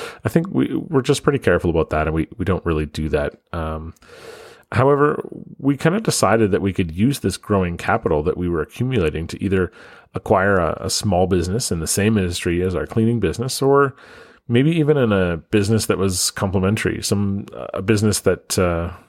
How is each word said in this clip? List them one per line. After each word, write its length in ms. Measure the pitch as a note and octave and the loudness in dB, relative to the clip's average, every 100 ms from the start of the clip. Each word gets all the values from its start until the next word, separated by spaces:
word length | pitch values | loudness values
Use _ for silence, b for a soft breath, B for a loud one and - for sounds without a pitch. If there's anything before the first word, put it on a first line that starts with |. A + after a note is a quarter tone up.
| B B | B B
I 60 | - | -2
think 180 | E3+ F3 | 0 0
we, 260 | C3 C3 | -2 -2
we're 280 | C3+ - D3 | -2 -2 -2
just 220 | B2+ C#3 | 0 0
pretty 160 | - C#3+ | 0 0
careful 280 | - F2 F2 | 2 2 2
about 220 | E2 D#2 | 0 0
that, 160 | D#2 D#2 | 0 0
and 80 | |
we, 120 | D#2+ D#2 - | -2 -4 -4
we 80 | F#2 | -2
don't 180 | F2 | -2
really 220 | F2 D#2 D2+ | 0 -2 -2
do 240 | - D#2 | -4 -2
that. 280 | D2 C#2+ - _ | -2 -2 -8 _
Um, 400 | F2 D#2+ D#2+ D#2+ - B B B B B B B | -10 -8 -8 -12 -18 B B B B B B B
however, 520 | G2+ C3+ C#3+ D3 - G1+ - - - | 0 2 4 2 0 -6 -12 -18 -4
we 180 | C3+ C#3 | -2 0
kinda 240 | E3 G3 | 0 0
decided 500 | A3 - G2+ A2+ G#2+ | -2 0 2 4 4
that 120 | F#2 | 2
we 100 | F#2+ | 0
could 180 | F2+ F2 | -2 -2
use 300 | D#2+ A#2 C#3 | 0 0 2
this 160 | G2+ F#2 | -2 -4
growing 400 | - G2+ F#2 E2+ | -2 0 0 -4
capital 480 | - G#2+ - D#2 | -2 -2 0 0
that 120 | D#2 - | 0 -2
we 120 | F2+ | -2
were 120 | E2+ | -2
accumulating 680 | D2 - B2 C3 D#2+ D2+ E2+ | -4 -4 -2 0 0 -2 -8
to 160 | - | -6
either 260 | G2 F#2+ F2+ B B B B | -2 0 -2 B B B B
acquire 420 | - - G#2 G2 G2 | -8 2 2 4 4
a, 200 | D#2+ - F2 | 2 -2 -6
a 40 | |
small 380 | - G#2+ F2+ F#2 | -4 0 2 2
business 420 | F#2 E2 G#2+ - | 0 0 -4 -4
in 80 | E2+ | -4
the 80 | D#2+ | -4
same 320 | - G2+ A2 | 0 2 2
industry 420 | F2+ F2 F#2 F2 | 0 -2 -2 0
as 140 | F#2 | 0
our 120 | F2 D2+ | -2 -4
cleaning 340 | - A2+ A#2+ | 0 0 2
business, 420 | - - B2+ - | -2 -2 -6 -2
or 320 | C3+ C#3 C#3 - B B B B - | 2 4 2 -2 B B B B 0
maybe 240 | A#2 C#3+ | 2 4
even 240 | E3+ D3 D3 | 2 2 4
in 160 | A#2+ | 4
a 240 | G2 F2+ E2+ | 2 2 -2
business 500 | - G#2+ G2 A2 - | 0 0 4 2 2
that 100 | F#2 | 0
was 360 | G2 F#2 - | 0 0 -4
complementary, 680 | - G2+ F#2+ F#2+ G#2+ - - | -2 -2 0 2 0 -2 -4
some, 440 | - G2+ G2+ G2 - - A#1+ | -2 0 0 -2 -8 -12 -10
a 80 | - | -6
business 400 | G2 G#2+ G#2+ G2 | 0 2 2 2
that, 380 | - F2+ - - | 0 0 -2 0
uh, 320 | F2+ E2+ E2+ E2+ | 0 0 -4 -10